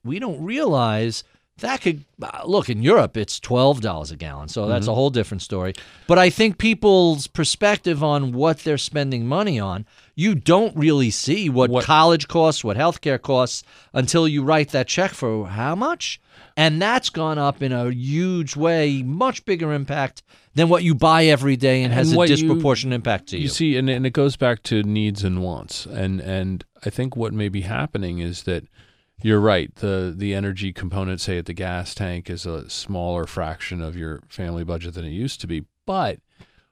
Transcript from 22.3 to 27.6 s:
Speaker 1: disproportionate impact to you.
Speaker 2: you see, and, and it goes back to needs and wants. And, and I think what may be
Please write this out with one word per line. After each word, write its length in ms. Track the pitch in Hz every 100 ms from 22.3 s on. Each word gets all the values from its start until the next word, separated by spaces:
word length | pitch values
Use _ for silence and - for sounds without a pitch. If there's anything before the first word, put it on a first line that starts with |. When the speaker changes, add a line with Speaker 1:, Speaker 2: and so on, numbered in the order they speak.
| 147
Speaker 1:
disproportionate 600 | 160 165 147 123 131 123
impact 340 | 113 98 -
to 80 | 92
you. 60 |
Speaker 2:
you 60 | 139
see, 280 | - 160 127
and, 120 | 131
and 160 | 127 131
it 80 |
goes 220 | 139 139 -
back 260 | 127 117
to 200 | - 110
needs 400 | 104 107 107 101
and 180 | 98 92
wants. 460 | 90 73 - - -
And, 320 | 107 95 95
and 420 | 95 95 95 92 - _ 101
I 60 |
think 240 | - 131 127
what 180 | 110
may 160 | 107 104
be 120 | 98